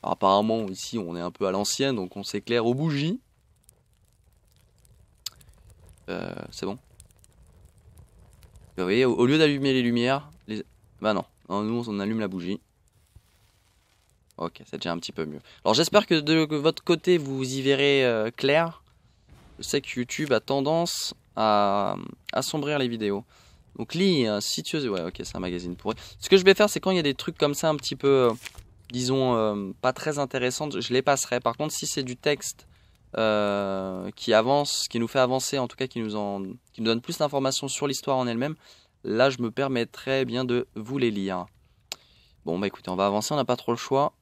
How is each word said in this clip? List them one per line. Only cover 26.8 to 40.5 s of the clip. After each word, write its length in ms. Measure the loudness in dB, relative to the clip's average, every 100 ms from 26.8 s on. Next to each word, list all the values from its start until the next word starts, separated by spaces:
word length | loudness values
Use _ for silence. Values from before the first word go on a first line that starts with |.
quand 100 | 0
il 60 | 2
y 20 |
a 40 |
des 120 | 0 -2
trucs 220 | -6 0
comme 160 | 0
ça 160 | 2 0
un 80 | 0
petit 180 | -4 -2
peu, 340 | 4 6 4
euh, 40 | 2 -10 -18 -20 -20 -10
disons, 420 | -4 0 2 2
euh, 380 | 2 2 0 -6 -2
pas 140 | -2
très 260 | -2 -4 -2
intéressants, 500 | -2 -2 -2 -2 -6
je 240 | -6 0
les 80 | 0
passerai. 380 | 2 2 0 -2
Par 160 | -2 -2
contre, 180 | -6
si 140 | -4 -6
c'est 160 | -6
du 140 | -6 -4
texte, 500 | -2 -2 -4 -14 -20 _ _ _ _ -2
euh, 920 | 2 2 2 0 -2 -4 -6 -6 -10 -10
qui 160 | 4
avance, 560 | 4 6 2 0 -4 -4
qui 100 | -2
nous 80 | -2
fait 120 | 2
avancer, 380 | 2 2 -2 -4
en 120 | -4
tout 80 | -4
cas 100 | -6
qui 140 | -4
nous 160 | -6 -4
en, 260 | -4 -4 -8 -12 _
qui 80 | -4
nous 40 | -2
donne 140 | -2
plus 180 | -2 -4
d'informations 520 | -2 0 -2 -2 -6
sur 180 | -4 -4
l'histoire 300 | -4 -2 0
en 100 | 0
elle-même, 280 | -2 -4 -6 -16 -20 _ _ -4
là 240 | 2 2
je 120 | 2
me 100 | -4
permettrai 760 | -2 -2 0 -4 -6 -2 -2 0
bien 180 | -2
de 240 | 0